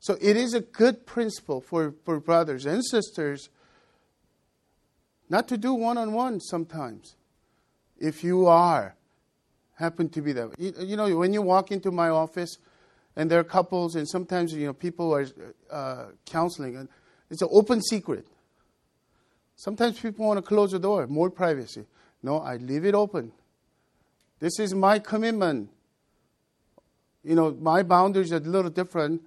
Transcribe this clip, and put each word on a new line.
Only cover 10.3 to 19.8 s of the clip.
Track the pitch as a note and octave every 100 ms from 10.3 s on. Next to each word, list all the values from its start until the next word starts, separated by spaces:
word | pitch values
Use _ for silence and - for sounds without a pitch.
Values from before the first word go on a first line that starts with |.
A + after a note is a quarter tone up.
that. | C3 A2+ -
You, | F#3 F3
you | F#3 G#3
know, | G#3 E3+
when | F3+
you | G#3
walk | F#3+ F#3 F#3+
into | G3 F#3+
my | F3+ E3
office | D#3+ D#3+ F3+ F3 - _ _ _ _ _ -
and | D#3+
there | E3+
are |
couples | E3+ F#3+ F3+ F#3 F3 E3
and | D3
sometimes, | F#3 F3 F3+ E3+
you | D#3 D3
know, |
people | C3+ F3 E3+ E3+
are, | D3 C3+ - - - -
uh, | D3+ C3+ B2+ A#2 F2+
counseling, | - E3+ E3+ E3+ C3+ B2
and | C3+ _ _ _ -
it's | E3
an | F#3
open | G3 G#3+ A#3
secret. | - G#3+ - A#2 - _ _ _ _ _ _ _ _ _ _ _ _ _
Sometimes | - G#3